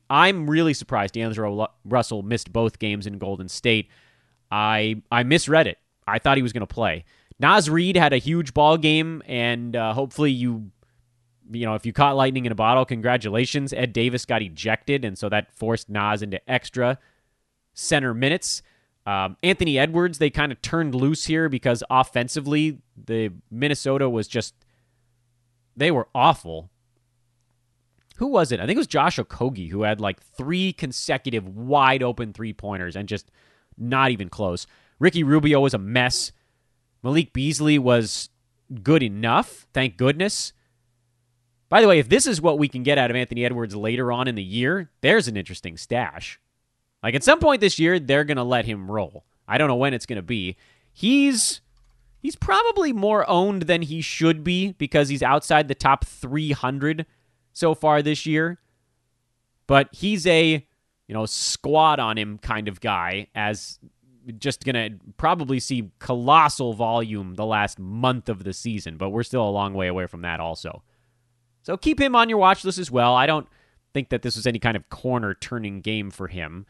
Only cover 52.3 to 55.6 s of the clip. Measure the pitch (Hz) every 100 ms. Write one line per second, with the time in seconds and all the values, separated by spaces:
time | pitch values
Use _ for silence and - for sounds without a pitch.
52.3 | - - 392 466 403 320 226 208 214 -
53.3 | 180 196 196 165 170 151 160 151 - 160
54.3 | 156 156 180 196 180 143 156 139 139 127
55.3 | 147 - 151